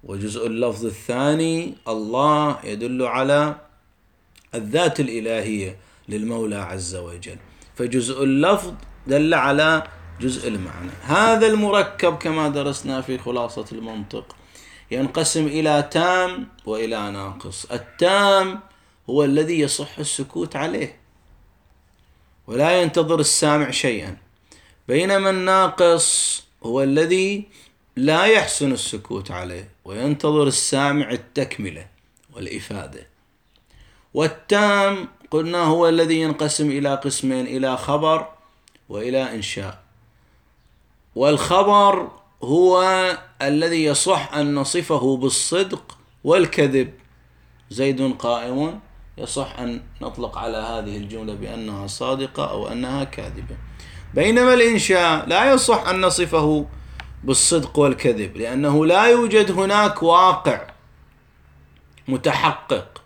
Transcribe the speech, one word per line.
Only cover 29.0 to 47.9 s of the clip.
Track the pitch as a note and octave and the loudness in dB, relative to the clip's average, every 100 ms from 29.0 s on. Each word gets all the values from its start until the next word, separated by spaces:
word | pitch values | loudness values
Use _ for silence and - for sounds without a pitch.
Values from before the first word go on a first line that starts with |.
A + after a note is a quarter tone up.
| - G#2 G2 | -8 -10 -8
عليه | F2+ F2+ F2 G2 _ - | -10 -10 -12 -16 _ -14
وينتظر | G2+ C3+ D3 D3+ D3+ C#3 | -6 -4 0 2 2 2
السامع | - - C3+ C#3+ C#3+ A#2 | 0 -2 0 0 0 -4
التكملة | A#2+ - - C3+ - G2+ D#2 - _ _ _ _ | -6 -6 -6 -6 -6 -10 -12 -18 _ _ _ _
والإفادة. | - G2+ - - G#2 C#2 - - _ _ _ _ _ _ _ - _ _ | -16 -12 -12 -12 -12 -12 -18 -20 _ _ _ _ _ _ _ -20 _ _
والتام | C3+ D#3 - _ G3+ G#3 G3+ G3 G3 E3+ _ - | -2 -2 -2 _ 2 4 4 2 0 -8 _ -4
قلنا | D#3 D#3+ F3 | -2 0 0
هو | E3 D#3+ E3+ | 2 4 4
الذي | E3 E3 D#3+ | 4 4 2
ينقسم | D#3+ D3 D3+ - D3+ | 0 0 -2 0 0
إلى | C#3 C#3 C#3 | 0 -2 -2
قسمين، | C#3 - C3 C3 B2+ | -4 -4 -2 -2 -4
إلى | C3 C3 B2+ | -2 -2 -2
خبر | - D3 D#3 D#3+ - - _ _ _ _ _ | -2 0 2 0 -2 -16 _ _ _ _ _
وإلى | G#2 A#2 C3 B2+ A2+ | -8 -2 -2 -2 -6
إنشاء. | G2+ - F#2+ F#2 _ _ _ _ _ _ _ _ _ _ _ _ _ A#2 | -8 -8 -10 -14 _ _ _ _ _ _ _ _ _ _ _ _ _ 0
والخبر | C#3 D3 - F3+ G3 G3+ G3+ F#3+ F3 - _ _ | 2 2 2 4 6 6 6 4 -4 -14 _ _
هو | A#2+ D#3 F#3 F3+ F#3 F#3 F#3 F3 - _ | -2 4 6 6 4 2 0 -2 -10 _
الذي | C#3 D3 E3 E3+ | -2 0 0 2
يصح | D3+ C#3 - F3 C#3 | 2 0 2 0 -2
أن | D3 C#3+ C#3+ | -2 -2 0
نصفه | C3+ F3 D#3+ D3+ B2+ C3 | -2 -2 0 0 2 0
بالصدق | C3 - - F3 F#3+ - - - _ _ | 0 -2 -2 -2 -2 -6 -14 -20 _ _
والكذب. | C#3 F3 E3 - D3 C3+ B2+ - _ _ _ _ _ _ _ | 2 4 4 2 2 2 -2 -8 _ _ _ _ _ _ _
زيد | G#2 C#3 | -4 -2